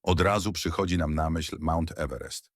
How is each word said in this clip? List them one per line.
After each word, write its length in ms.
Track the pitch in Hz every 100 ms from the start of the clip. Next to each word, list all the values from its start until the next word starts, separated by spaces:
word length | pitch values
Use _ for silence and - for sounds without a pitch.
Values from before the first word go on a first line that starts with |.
od 180 | - 85
razu 300 | 92 104 98
przychodzi 460 | 85 85 82 95 90
nam 180 | 78
na 140 | 78 80
myśl 280 | 80 80 -
Mount 340 | 80 82 82 -
Everest. 500 | 73 62 - - _